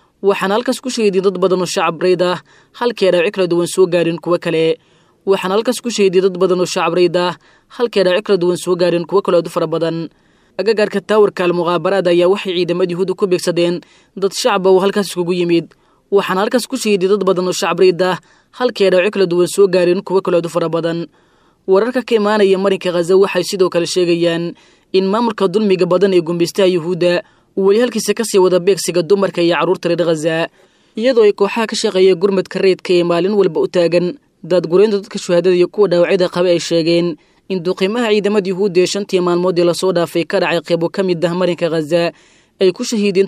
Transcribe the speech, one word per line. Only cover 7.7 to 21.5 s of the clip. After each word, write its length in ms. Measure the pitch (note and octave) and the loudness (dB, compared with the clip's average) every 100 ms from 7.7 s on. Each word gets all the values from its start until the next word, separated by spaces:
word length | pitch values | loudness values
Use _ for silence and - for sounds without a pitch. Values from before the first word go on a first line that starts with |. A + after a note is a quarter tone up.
| - | -6
halka 240 | A#3+ G#3 | -2 0
ay 40 | |
dhaawacyo 180 | F3+ F3+ G#3 | 2 0 0
kala 120 | G3 | 0
duwan 180 | F3 F3 | 0 -2
soo 200 | F3 F3 | -2 0
gaareen 280 | F3 E3+ | 2 0
kuwo 160 | E3+ G3 | 0 -2
kale 140 | G3 F3 | 2 0
oo 40 | |
aad 40 | E3+ | 0
u 40 | |
fara 160 | F3 E3 | -4 -2
badan. 420 | D#3+ E3 E3 E3 - _ _ _ - | -2 -2 -4 -8 -14 _ _ _ -6
Agagaarka 420 | F#3+ G#3+ G#3 G3+ | -2 0 0 -2
taawarka 440 | - G#3+ G3+ - | 0 2 2 2
Al 80 | F3+ | -2
Mughaabaraad 540 | F3 E3 F3 E3 G3 F3 | 0 0 0 0 0 2
ayaa 200 | F3 F3 | 2 2
waxay 240 | G3+ G3 | 0 -2
ciidamada 380 | F3 E3+ F3 F#3 | -4 -2 -2 -2
Yuhuud 180 | F3 F#3 F#3 | -2 -4 -2
ku 80 | G#3 | -2
beegsadeen 540 | F3+ - E3+ F3 F3 - _ _ - | -2 -2 -2 -2 -2 -10 _ _ -6
dad 160 | F#3+ | -6
shacab 340 | - B3+ G3+ F#3 | -2 -2 0 4
ah 40 | |
oo 80 | F#3 | 4
halkaas 260 | G3 G3+ F#3 | 2 -2 -4
iskugu 220 | F3+ E3+ | -4 -4
yimid. 320 | F3+ F3 E3+ D#3+ _ _ _ _ | -2 0 0 -2 _ _ _ _
Waxaana 280 | G3 F#3 F#3 A3 | -2 0 -2 0
halkaas 200 | B3 - | -2 -2
ku 60 | B3+ | -6
shahiiday 320 | A3 G3+ F#3 | -2 0 2
dad 140 | G#3 F#3+ | 0 2
badan 220 | F3+ F3+ | 0 -2
oo 40 | |
shacab 280 | E3+ F#3 E3+ | -2 -2 2
reyd 200 | F#3 E3+ | 2 2
ah, 140 | F#3 F3+ - _ _ | -2 -2 -8 _ _
halka 300 | - B3 A3 | -4 -4 0
ay 60 | G3 | 2
dhaawacyo 200 | F3+ F#3 | 2 0
kala 160 | G3+ F#3 | 0 0
duwan 220 | F3 F3 | 0 0
soo 160 | - G3 | 2 2
gaareen 340 | F#3 F3+ F3+ | 4 2 0
kuwo 180 | - F#3 | 0 -2
kale 140 | F#3 F3 | 0 -2
oo 40 | |
aad 60 | E3+ | 0
u 20 | |
fara 160 | E3 E3 | -4 -2
badan. 400 | E3 E3 E3 E3+ _ _ _ _ | -2 -4 -6 -8 _ _ _ _